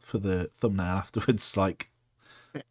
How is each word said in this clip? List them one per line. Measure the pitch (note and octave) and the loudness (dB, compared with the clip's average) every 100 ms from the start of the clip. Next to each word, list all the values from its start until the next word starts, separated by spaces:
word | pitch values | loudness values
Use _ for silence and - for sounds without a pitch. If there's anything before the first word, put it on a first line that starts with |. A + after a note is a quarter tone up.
for | - G#2+ | -6 -2
the | G2 F#2 F2 | 0 0 -2
thumbnail | - A#2 G2 F2+ | 0 0 2 0
afterwards. | F#2+ - A2 - A2+ - G2 | 0 -2 -2 0 2 0 2
Like, | F#2+ - - _ _ _ - - - | 0 0 -10 _ _ _ -20 -20 -16
I | C#3 - | -14 -8